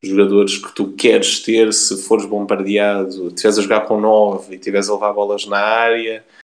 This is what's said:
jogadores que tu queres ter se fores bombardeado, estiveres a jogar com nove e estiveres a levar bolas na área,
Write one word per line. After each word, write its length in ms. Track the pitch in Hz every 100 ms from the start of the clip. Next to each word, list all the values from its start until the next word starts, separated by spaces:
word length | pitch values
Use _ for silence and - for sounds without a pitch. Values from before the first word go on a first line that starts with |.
jogadores 540 | 98 98 98 101 98 -
que 180 | -
tu 180 | - 98
queres 480 | - 117 107 - -
ter 340 | - 113 110
se 280 | 104 - 98
fores 200 | - 113
bombardeado, 1040 | 98 104 98 98 95 104 104 101 95 92 87
estiveres 300 | 90 110 104
a 40 |
jogar 180 | 98 107
com 180 | 107 107
nove 540 | 107 107 104 98 -
e 20 | 92
estiveres 320 | - 101 101
a 60 |
levar 180 | 101 104
bolas 320 | 104 101 101
na 140 | 101 101
área, 640 | 104 113 117 117 113 110 - _ _